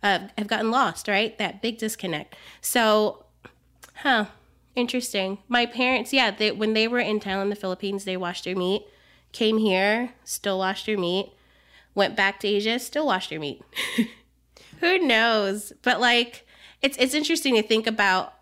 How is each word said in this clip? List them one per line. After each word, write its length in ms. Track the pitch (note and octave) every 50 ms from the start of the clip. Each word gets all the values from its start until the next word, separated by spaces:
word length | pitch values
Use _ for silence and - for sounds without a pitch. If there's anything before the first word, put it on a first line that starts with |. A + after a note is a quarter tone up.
| -
uh, 180 | G3+ G3 F3 F#3+ G3+ -
have 100 | - G#3+
gotten 240 | G#3 A3+ G#3+ G#3+ A3
lost, 380 | A3+ C4 C4+ F#3+ E3 - - -
right? 280 | G3+ F#3+ A3 - - -
That 240 | G#3+ F3 - G3 -
big 160 | A3+ A#3 A3+
disconnect. 580 | A3 A3 G#3+ - - F#3 D#3+ D3 E3 _ - - - - - -
So, 640 | - - - B3 A3+ A3 G#3+ G#3+ G#3+ G#3 - - - _ _ _ _ - _ _ _ _ _ _ - - _
huh, 320 | - - D4 B3+ A3 G#3 F#3+ - _ _ _ _ _ _ _ _
interesting. 640 | B3+ A#3+ A#3+ - B3+ B3 - - G3+ F#3+ F#3+ G3 G3+ _ _
My 160 | A#3 A#3+ A#3+
parents, 480 | A#3+ A#3+ A3+ B3+ B3 C4 A#3 A#3 - -
yeah, 180 | C4+ B3+ A3
they, 200 | G3+ G#3+ G#3+ G#3+
when 240 | - G3 G#3+ G#3+ A3
they 120 | A3 A3
were 120 | A3+ A#3+ B3
in 200 | A#3 A3 G#3+ G#3+
Thailand, 280 | G#3 G3 F#3+ G3 G3 G3+
the 80 | G#3
Philippines, 480 | G3+ - F#3+ F#3 - - G3 G3 G3 G3
they 140 | F#3+ F#3 F3+
washed 260 | F#3 F3 F3 - -
their 120 | F3+ F#3
meat. 280 | F#3+ F3+ F3+ G3 G#3+ - - _ _ _ _ _ _ _ _ -
Came 260 | - A#3+ G#3+ A3 A3
here, 540 | A3 G#3+ F#3 F#3 F#3+ G3+ G#3+ A#3 B3 A#3+ - _ _
still 340 | - - - - G3+ F#3+ F#3
washed 280 | F#3+ F#3+ G3 - -
their 120 | - G#3+ G3+
meat. 340 | F3+ E3+ F3+ F#3+ G3+ - - _ _ _ _ _ _ _ _ - _ _ _
Went 220 | G3+ G3 - -
back 240 | A3 G3 G3 G3 -
to 80 | - G3+
Asia, 320 | G#3 G3+ G#3 A3 A#3 B3
still 260 | A#3+ - - C#4+ D#4
washed 240 | C#4+ G3 F#3 - -
their 80 | D#3 D#3
meat. 240 | D#3 C#3+ - - - _ - - - - - - A3+ - - -
<laughs> 600 | _ _ _ _ _ _ _ - - - - -
Who 180 | - E4+ F#4 F#4+
knows? 760 | F4 C#4 A#3 A3 A3+ A#3 A3+ G#3+ G3+ G3 G3 G#3 G#3 - - _ -
But, 180 | B3 B3+ -
like, 440 | B3 A#3+ A#3+ A#3+ A#3+ A#3+ - - - _ - - - - - _ -
it's, 160 | C#4 C#4 -
it's 160 | B3 C4 C4
interesting 400 | D4+ D4 - E4 E4 - C#4 B3
to 80 | A3 G#3+
think 240 | G#3+ A#3 A3 A3
about 480 | A3+ A3+ G#3+ G#3 G3 F#3 F#3 - - - _